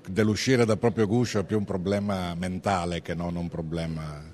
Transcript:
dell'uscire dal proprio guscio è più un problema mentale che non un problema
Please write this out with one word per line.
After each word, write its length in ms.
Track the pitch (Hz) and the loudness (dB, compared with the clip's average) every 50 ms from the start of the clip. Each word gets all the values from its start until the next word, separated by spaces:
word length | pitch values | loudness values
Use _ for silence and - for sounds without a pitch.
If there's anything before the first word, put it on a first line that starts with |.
| - - | -12 -4
dell'uscire 560 | 92 110 107 107 107 101 - 123 135 120 120 | 0 2 2 4 2 2 2 4 4 6 6
dal 140 | 107 107 87 | 4 4 2
proprio 300 | - 120 - 113 110 92 | 2 2 2 2 2 4
guscio 320 | 110 120 120 107 - 104 | 4 2 2 2 0 -2
è 40 | 90 | 0
più 140 | - 107 107 | 0 0 0
un 60 | 101 | 0
problema 680 | - 98 95 85 98 101 101 101 101 98 92 90 87 85 | 0 -2 -2 0 0 0 0 0 0 -2 -2 -2 -2 -2
mentale 640 | 85 92 92 90 90 - 104 98 87 85 87 87 82 | -2 -2 -2 -2 -2 0 0 0 2 0 -2 -2 -4
che 100 | - - | -4 -4
non 220 | 85 82 85 87 85 | -4 -4 -4 -4 -4
un 140 | 85 87 85 | -4 -4 -4
problema 760 | - 82 82 78 82 82 82 82 80 78 78 76 76 73 78 80 | -4 -6 -6 -4 -4 -4 -2 -4 -4 -6 -6 -8 -10 -12 -14 -16